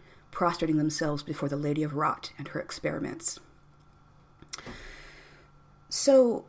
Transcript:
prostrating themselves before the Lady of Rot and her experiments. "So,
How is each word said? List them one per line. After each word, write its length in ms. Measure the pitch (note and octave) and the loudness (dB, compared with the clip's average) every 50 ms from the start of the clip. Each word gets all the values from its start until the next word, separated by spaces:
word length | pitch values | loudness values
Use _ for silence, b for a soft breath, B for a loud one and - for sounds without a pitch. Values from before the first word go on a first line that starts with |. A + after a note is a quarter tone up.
| b b b b b b | b b b b b b
prostrating 480 | - - F3+ E3+ E3+ - E3+ D#3 D#3 D3+ | -4 0 0 0 0 0 0 2 2 4
themselves 440 | D3 D#3 D3 - E3 D3+ D3 C#3+ | 2 2 0 0 0 0 -2 -2
before 280 | - - C#3+ - D3 C#3+ | -4 -6 -6 -4 -4 -4
the 60 | C#3+ | -2
Lady 260 | C#3+ D3 D3 D3 D3+ | -2 -2 -2 0 0
of 120 | D3+ D3+ C#3+ | -2 -2 -2
Rot 380 | D3 D#3 D3 - - - - - - | 0 0 0 -2 -4 -8 -16 -14 -12
and 100 | C#3+ - | -12 -8
her 120 | - - | -8 -8
experiments. 760 | - - - - - - D#3 - - - - - - - - - - - - - - - - - - - - - - - - - - - - - - - - B B B B B B B B B B B B B B B B B B B B - - - - - - - | -8 -8 -8 -6 -4 -4 -4 -4 -6 -6 -6 -6 -6 -6 -6 -8 -14 -20 -20 -20 -20 -20 -20 -20 -20 -20 -20 -20 -20 -20 -20 -20 -20 -20 -20 -20 -18 -16 -14 B B B B B B B B B B B B B B B B B B B B -20 -20 -20 -20 -20 -12 -6
"So, 560 | - - - C#4 C4+ C4 B3+ A#3 G#3+ - - | -4 0 6 8 8 8 8 6 4 -2 -4